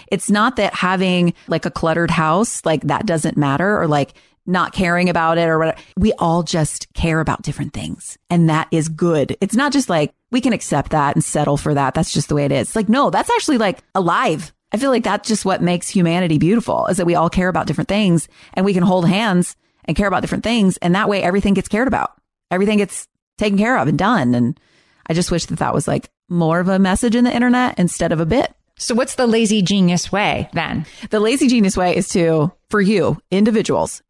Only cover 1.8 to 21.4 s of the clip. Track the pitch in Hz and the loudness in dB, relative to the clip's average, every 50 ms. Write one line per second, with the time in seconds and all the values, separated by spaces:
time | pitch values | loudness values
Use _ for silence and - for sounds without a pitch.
1.8 | - 165 160 170 170 170 170 165 160 156 160 185 233 - - - - 165 160 147 | -2 0 0 0 0 0 0 0 0 2 2 0 0 -2 -4 -4 -2 -2 -2 0
2.8 | - 147 147 - - 208 165 160 - - - - 147 139 139 139 175 202 214 - | 0 -2 -2 -2 -2 -2 -2 -2 -2 -2 0 0 0 0 0 0 0 0 0 0
3.8 | 170 156 151 143 139 - - _ _ _ _ _ - - 180 180 165 - - - | 0 0 0 0 0 -2 -6 _ _ _ _ _ -6 -2 -2 0 -2 -2 -2 -2
4.8 | 190 170 175 175 180 180 170 175 165 160 165 170 170 165 160 160 160 160 160 - | 0 0 2 2 2 0 0 0 0 2 2 2 2 2 2 2 0 0 -2 -4
5.8 | - - - 185 180 220 - - 175 170 165 175 170 - - 165 151 - - - | -8 -12 -4 0 0 0 0 0 0 0 0 0 0 -2 -2 -2 -2 -2 -4 -8
6.8 | - - - - - 165 160 160 156 156 - - - 156 143 - 143 - - - | -14 -12 -8 -4 -2 0 0 0 0 -2 -4 -4 -6 -8 -6 -6 -8 -8 -8 -10
7.8 | - 78 - - - - - - _ - 175 170 165 160 151 156 - - - 160 | -10 -10 -12 -12 -14 -18 -20 -14 _ -2 2 4 4 4 2 0 -2 0 0 -2
8.8 | 151 165 160 156 175 175 165 151 131 - - - - - - 226 285 285 262 285 | 0 -2 -2 -2 0 2 2 2 0 -2 -2 -4 -4 -2 0 0 0 0 0 0
9.8 | 254 - 180 156 151 - - _ _ - 233 254 - 262 214 - - - 170 143 | 0 0 0 0 0 -2 -4 _ _ -4 -4 -2 0 0 -2 -2 -2 -2 -2 -2
10.8 | 135 - - 156 143 143 147 - - - - 156 147 143 143 143 - 156 147 139 | -2 0 0 0 0 2 0 0 -2 -2 -2 -2 0 0 0 0 0 -2 -2 0
11.8 | 139 131 - 160 - - - 165 143 - 147 147 143 139 139 135 - - - 226 | 0 0 0 -2 -2 -2 -2 -4 -4 -2 -2 0 0 0 0 -2 -2 -2 -2 -2
12.8 | 208 208 220 277 277 190 156 - 294 - 494 453 - - 294 233 220 190 170 - | 0 2 2 2 2 2 0 0 0 0 0 0 0 0 0 0 0 0 -2 -4
13.8 | - _ - 190 185 170 175 214 262 220 156 143 165 - _ _ _ _ - 208 | -8 _ -4 -2 0 0 0 0 0 0 -2 -4 -6 -10 _ _ _ _ -4 -2
14.8 | 277 277 254 226 - 208 190 202 - - 214 - - 190 185 - - 175 175 170 | 0 0 0 0 0 0 -2 -2 -2 -2 -2 -2 0 -2 -2 0 0 0 0 -2
15.8 | - - - 190 175 165 165 180 185 170 156 147 156 170 220 233 - - - 60 | -2 -2 0 2 2 2 2 0 0 2 2 2 2 2 2 2 0 -2 -2 -2
16.8 | 64 - 180 190 175 170 170 160 160 170 - - 180 185 175 160 - - 139 - | 0 -2 -2 0 0 2 2 2 2 0 0 0 0 0 0 -2 -2 -2 -4 -4
17.8 | - - 196 208 214 185 165 165 - - _ - - - - 185 185 202 190 185 | -2 -2 0 0 2 2 2 2 0 -4 _ -20 -18 -10 -4 -2 0 0 2 2
18.8 | 175 196 185 185 170 165 180 202 233 214 180 180 175 - - _ _ _ _ _ | 2 2 2 2 2 2 2 2 2 2 2 0 0 -2 -4 _ _ _ _ _
19.8 | _ - 156 - 202 202 185 - - - - 196 - 214 233 240 196 190 170 - | _ -4 -2 0 0 0 0 -2 -2 -2 -4 -4 -2 -2 0 2 2 2 0 0
20.8 | - 170 175 196 214 - 208 190 - 175 185 202 | 0 0 0 2 2 0 0 0 0 0 0 0